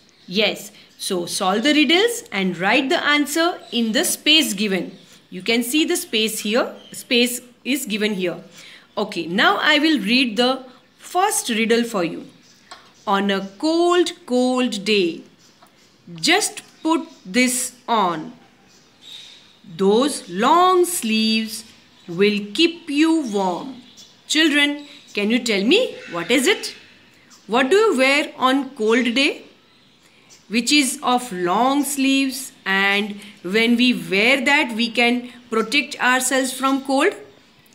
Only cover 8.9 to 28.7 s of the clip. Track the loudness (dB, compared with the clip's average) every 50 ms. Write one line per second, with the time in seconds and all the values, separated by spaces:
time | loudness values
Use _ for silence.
8.9 | _ -6 -6 -6 -6 -8 -6 -4 -2 0 2 2 2 2 2 2 2 2 2 2
9.9 | 0 0 0 0 0 0 0 0 0 0 0 0 -2 -4 -8 -14 -20 -20 _ _
10.9 | _ _ -14 -6 -2 0 0 0 0 -2 -4 -2 -2 -2 0 2 2 2 0 0
11.9 | -2 -2 -2 -4 -4 -8 -14 -16 -20 -20 _ -20 _ _ _ _ -20 -20 -20 -20
12.9 | _ _ _ -2 0 0 2 0 0 -2 -4 -8 -8 -4 -2 0 2 2 2 4
13.9 | 4 2 2 0 -2 -8 -6 -2 0 0 2 2 2 0 0 -2 -4 -4 -2 0
14.9 | 2 2 2 0 -2 -6 -14 -20 _ _ _ _ _ _ -20 _ _ _ _ _
15.9 | _ _ _ -18 -10 -4 0 2 2 2 0 -2 -6 -10 -16 -18 -16 _ -2 0
16.9 | 0 0 -2 -6 -14 -20 -14 -4 0 2 2 2 0 -2 -4 -8 -10 -12 _ -2
17.9 | 0 2 2 0 -2 -4 -8 -10 -14 -18 -20 -20 _ _ _ _ -20 -20 _ _
18.9 | _ _ -20 -20 -20 -20 -20 -20 -20 -20 -20 -20 _ _ -20 -16 -6 0 2 4
19.9 | 4 4 2 2 -2 -6 -10 -8 -4 0 2 4 4 6 6 6 4 4 2 2
20.9 | 0 -2 -2 0 0 2 2 2 0 0 -2 -4 -8 -12 -14 -18 -20 -20 _ _
21.9 | _ _ -14 -8 -2 2 2 2 2 0 -4 -4 0 2 2 2 0 -4 -10 -4
22.9 | 0 2 2 4 2 0 0 -2 -2 -2 -2 -2 -2 -4 -8 -12 -14 -16 -20 -20
23.9 | -20 -20 -20 -20 _ _ _ -2 0 2 2 4 4 2 2 0 -2 -4 -10 -16
24.9 | -20 -20 -20 -10 -6 -2 0 0 0 0 0 0 0 0 2 2 2 2 2 0
25.9 | -4 -10 -14 -10 -8 -8 -2 0 0 2 2 2 0 0 -4 -8 -14 -16 -20 -20
26.9 | -20 -20 _ _ _ _ _ _ -20 -20 -8 -2 0 0 2 4 4 4 4 4
27.9 | 2 2 2 2 2 2 0 -4 -4 -2 0 2 2 2 0 -4